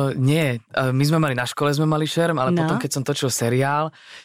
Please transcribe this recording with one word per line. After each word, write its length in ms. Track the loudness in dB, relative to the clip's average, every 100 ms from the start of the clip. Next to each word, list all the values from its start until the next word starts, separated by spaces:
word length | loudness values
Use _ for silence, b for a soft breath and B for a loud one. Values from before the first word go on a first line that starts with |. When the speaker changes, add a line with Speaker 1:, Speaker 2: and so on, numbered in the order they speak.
| 0
Speaker 1:
Nie. 460 | 0 2 2 2 -2
E, 240 | -6 -2 0
my 160 | 2
sme 160 | 2 2
mali, 160 | 2
na 80 | 0
škole 240 | -4 -2 0
sme 140 | 2
mali 220 | 2 0
šerm, 320 | 0 0 0 2
ale 160 | 0
Speaker 2:
No. 100 | 2
Speaker 1:
potom, 160 | 0 -2
keď 120 | -2
som 100 | -4
točil 240 | -4 -2 -2
seriál 640 | 0 0 2 2 0 -2 -8 B B